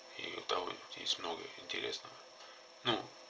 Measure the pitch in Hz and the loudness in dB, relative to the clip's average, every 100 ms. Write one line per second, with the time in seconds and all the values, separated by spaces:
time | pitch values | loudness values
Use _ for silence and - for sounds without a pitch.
0 | - - - - - 90 92 92 - - | -10 -4 -2 0 4 4 4 -2 -6 0
1 | - - 85 82 82 - - - 58 - | 2 4 2 0 -2 -6 -2 2 2 0
2 | - - - - - - - - 120 107 | -4 -12 -14 -14 -14 -14 -16 -2 4 4
3 | - - | 2 -8